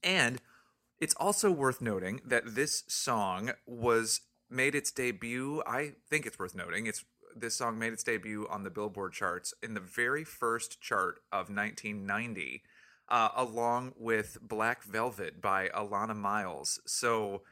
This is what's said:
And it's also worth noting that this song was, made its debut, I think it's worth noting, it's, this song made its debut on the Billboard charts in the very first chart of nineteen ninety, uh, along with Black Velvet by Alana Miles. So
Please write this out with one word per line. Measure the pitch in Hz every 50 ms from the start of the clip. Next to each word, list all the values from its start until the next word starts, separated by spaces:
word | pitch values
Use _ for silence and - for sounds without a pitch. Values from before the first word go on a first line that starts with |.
| -
And | 180 185 185 139 117 123 131 - _ - - _ _ _ _ _ _ _ _
it's | 160 156 -
also | - - 190 208 - - 208 180
worth | 151 139 131 123 -
noting | 123 117 104 95 92 92 104 131 -
that | 127 123 117 - 120 110
this | 117 143 147 - - - -
song | - - - - 123 110 101 95 92 92 107 123 - - _
was, | - 123 117 113 120 117 113 113 110 - - - _ _ _ _ _
made | 123 127 131 143 143
its | 147 139 -
debut, | - - 127 123 113 92 117 117 120 127 135 139 147 - -
I | - 117 131 147 147 - - _ _
think | 151 156 147
it's | 113 - -
worth | 95 90 90
noting, | 90 87 87 85 98 113
it's, | 113 104 - - - _ _ - - -
this | 120 110 117 113
song | - 131 117 110 110
made | 113 113 113
its | 107 -
debut | - 117 107 92 107 107 107 107 -
on | - 104 98
the | 95
Billboard | 87 107 104 104 95 101 98 92 -
charts | - 104 92 87 90 - - - - -
in | 117 110
the | 104
very | 92 90 - - 120 120 135 151 160
first | 156 - - - 117 117 117 - - - -
chart | - - 120 101 95 - - - _ _
of | - 101 90 101
nineteen | 101 101 104 110 - - - 107 104 104 98
ninety, | 98 98 104 117 120 110 95 80 65 62 - - _ _ - - - - _ _ -
uh, | - 120 113 110 -
along | 117 127 120 110 117 117 120 120 120 127 127 127
with | - 113 113 113 110 107 - - - -
Black | - - 107 110 117 120 - -
Velvet | 104 98 110 113 127 110 101 95 80 71 87
by | - 104 95 95 95 92
Alana | - 95 104 101 104 98 104 113 110
Miles. | 107 101 101 101 107 101 92 85 69 71 - - - -
So | - - - - 120 117 113 107 101 98 98 - -